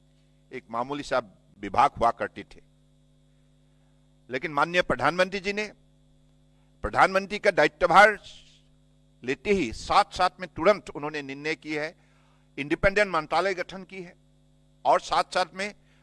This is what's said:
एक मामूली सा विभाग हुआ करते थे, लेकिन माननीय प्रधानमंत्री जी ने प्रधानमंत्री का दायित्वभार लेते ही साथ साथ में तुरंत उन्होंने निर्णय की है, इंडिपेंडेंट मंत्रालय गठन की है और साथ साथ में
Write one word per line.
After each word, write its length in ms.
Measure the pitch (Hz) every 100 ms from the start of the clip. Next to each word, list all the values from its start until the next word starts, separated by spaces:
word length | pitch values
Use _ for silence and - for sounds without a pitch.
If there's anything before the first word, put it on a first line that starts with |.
| _ _ _ _ _
एक 120 | 131 -
मामूली 320 | 117 127 143
सा 160 | 139 131 107 - _ _
विभाग 300 | 101 98 139 -
हुआ 100 | 117
करते 320 | - 104 -
थे, 180 | 98 - - _ _ _ _ _ _ _ _ _ _ _ _ _ _ _ -
लेकिन 220 | 127 165
माननीय 300 | 143 156 180
प्रधानमंत्री 580 | 180 127 131 175 185 196
जी 120 | 185
ने 200 | 202 208 - _ _ _ _ _ _ _ _ _ _
प्रधानमंत्री 560 | 107 117 165 190 196 202
का 120 | 208
दायित्वभार 720 | 165 156 - 175 170 208 202 - - - _ _ _ _ _ _ _
लेते 260 | 120 143 202
ही 220 | 196 123
साथ 320 | 110 - 170
साथ 260 | 208 - 185 -
में 80 | 185
तुरंत 360 | - 170 196 -
उन्होंने 320 | 151 147 151
निर्णय 320 | 139 135 151
की 200 | 156 151
है, 200 | 151 156 180 _ _ _ _ _ -
इंडिपेंडेंट 500 | 143 165 202 196 208
मंत्रालय 460 | 170 151 160 185
गठन 300 | 180 175 185
की 180 | 180 190
है 120 | 175 - _ _ _ _ _ _
और 160 | 127 175
साथ 240 | - 160
साथ 220 | 185 185 175
में 200 | 185 202 - _ _